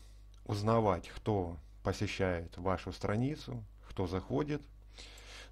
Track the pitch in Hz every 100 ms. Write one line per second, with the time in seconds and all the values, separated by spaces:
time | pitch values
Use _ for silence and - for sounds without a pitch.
0 | - - - - - 104 107 117 104 87
1 | - - - 101 87 82 - - 101 -
2 | 104 - 95 85 85 - 92 90 92 -
3 | 98 107 131 151 - 120 107 - - -
4 | 90 92 - 131 147 147 - - - -
5 | - - - - -